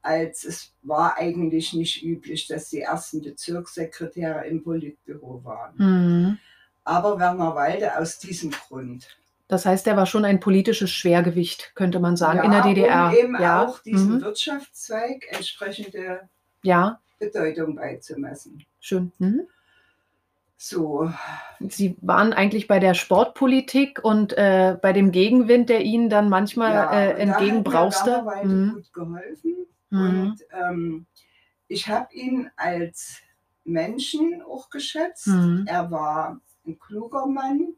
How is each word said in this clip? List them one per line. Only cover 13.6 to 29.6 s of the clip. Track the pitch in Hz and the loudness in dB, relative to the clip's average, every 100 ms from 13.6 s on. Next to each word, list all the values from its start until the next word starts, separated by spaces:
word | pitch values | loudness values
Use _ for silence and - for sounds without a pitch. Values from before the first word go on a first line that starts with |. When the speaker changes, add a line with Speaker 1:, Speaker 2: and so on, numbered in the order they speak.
Speaker 1:
auch | 240 - | 2 -4
diesem | 214 202 196 240 | -2 2 4 2
Speaker 2:
Mhm. | |
Speaker 1:
Wirtschaftszweig | 285 415 - 277 269 - - 220 240 262 - | -2 -6 -6 -6 -12 -20 -10 -6 -6 -8 -10
entsprechende | - 190 - 202 208 196 190 185 185 190 _ _ _ | -10 -10 -10 -10 -10 -12 -10 -10 -10 -12 _ _ _
Speaker 2:
Ja. | 190 175 190 233 _ _ | 2 4 4 -2 _ _
Speaker 1:
Bedeutung | 208 156 160 160 156 151 | -8 -4 -4 -4 -6 -6
beizumessen. | 139 - - 147 139 143 - - _ _ | -8 -10 -14 -12 -12 -12 -18 -20 _ _
Speaker 2:
Schön. | - 185 180 _ | -4 -4 -4 _
Mhm. | 185 240 359 _ _ _ _ _ _ _ _ _ _ _ | -2 -2 -4 _ _ _ _ _ _ _ _ _ _ _
Speaker 1:
So. | - 185 156 147 165 165 - - - - | -10 -6 -4 -2 -4 -6 -12 -14 -16 -12
Speaker 2:
Sie | 196 - 196 180 | -12 -2 -2 -2
waren | 180 - 214 | 0 4 4
eigentlich | - 196 214 - | 4 0 0 2
bei | 196 | 4
der | 190 | 4
Sportpolitik | 175 - 190 226 - 269 262 254 262 277 - | 2 2 4 4 2 2 4 2 0 0 0
und, | 220 214 202 | 0 2 2
äh, | - 202 190 185 185 | 2 4 6 4 4
bei | 190 | 2
dem | 190 196 | 6 4
Gegenwind, | 180 196 254 226 240 240 | 6 4 4 6 4 6
der | 226 | 2
Ihnen | 202 226 233 | 2 2 2
dann | 208 208 | 4 4
manchmal, | 190 208 - 226 | 2 2 0 2
Speaker 1:
Ja, | 214 | 2
Speaker 2:
äh, | 196 | 2
Speaker 1:
und | |
da | 208 196 | 2 2
hat | - | 2
mir | |
Speaker 2:
entgegenbrauste. | 202 196 196 226 190 165 180 226 240 | 2 2 2 2 2 2 2 2 0
Speaker 1:
Werner | 240 220 | 0 -2
Walde | 202 202 | -4 0
Speaker 2:
Mhm. | 190 196 | 2 0
Speaker 1:
gut | 220 170 | -2 -12
geholfen. | 175 330 247 180 311 330 359 | -14 -12 -12 -14 -10 -8 -8